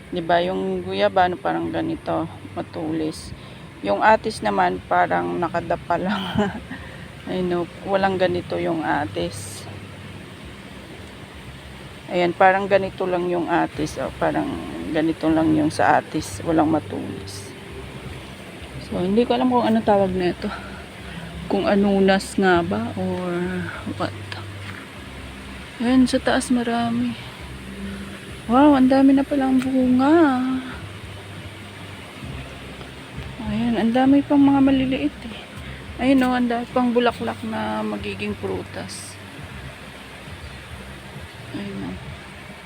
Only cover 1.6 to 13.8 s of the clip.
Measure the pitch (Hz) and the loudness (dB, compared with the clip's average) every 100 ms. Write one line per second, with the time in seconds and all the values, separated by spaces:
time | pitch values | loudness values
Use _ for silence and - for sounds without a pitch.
1.6 | 165 165 160 160 - 160 165 - - - | -2 -2 -2 -4 -2 -2 -2 -8 -12 -10
2.6 | 170 175 156 160 156 165 - - - - | -8 -6 -4 -2 -4 -6 -12 -14 -14 -16
3.6 | - - 196 202 208 220 226 214 214 196 | -16 -6 -2 4 6 6 4 -4 0 2
4.6 | 180 185 - 180 175 175 175 175 170 170 | 2 0 0 2 4 2 0 -2 -2 -2
5.6 | 170 170 - 170 180 196 190 - 202 - | -2 -2 0 0 0 -2 -2 0 0 -2
6.6 | - - - - - - - 185 180 175 | -10 -12 -12 -14 -16 -14 -6 -2 0 -2
7.6 | 170 - - 196 196 185 185 175 165 175 | -4 -8 -2 2 2 2 2 0 -2 -2
8.6 | 175 160 156 151 156 170 170 - - - | -2 0 0 0 -2 -2 -4 -6 -12 -12
9.6 | - - - - - - - - - - | -12 -14 -14 -16 -16 -16 -16 -16 -16 -16
10.6 | - - - - - - - - - - | -16 -16 -16 -16 -16 -16 -16 -16 -16 -16
11.6 | - - - - - 180 175 165 190 190 | -16 -16 -16 -16 -6 0 2 6 6 6
12.6 | 196 196 190 - 185 180 180 175 160 160 | 4 2 2 -2 -2 0 0 0 2 2
13.6 | 160 151 | 0 -2